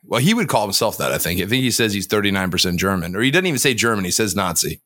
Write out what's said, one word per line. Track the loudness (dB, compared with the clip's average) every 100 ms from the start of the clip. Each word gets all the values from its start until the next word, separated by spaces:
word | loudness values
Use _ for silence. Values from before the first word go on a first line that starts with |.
| -4
Well, | 0
he | 2
would | 2 2
call | 0
himself | 0 0 -2 -2
that, | -2
I | -2
think. | -2 -2
I | 0
think | 0
he | 0
says | 0 0
he's | -2 0
thirty-nine | 0 2 0 0
percent | 0 0 0
German. | 0 0 -2 -2
Or |
he | 0
doesn't | 2 0
even | 0
say | 0
German. | 2 0 0 -2
He |
says | 0 0 0
Nazi. | 0 -2 -4 -8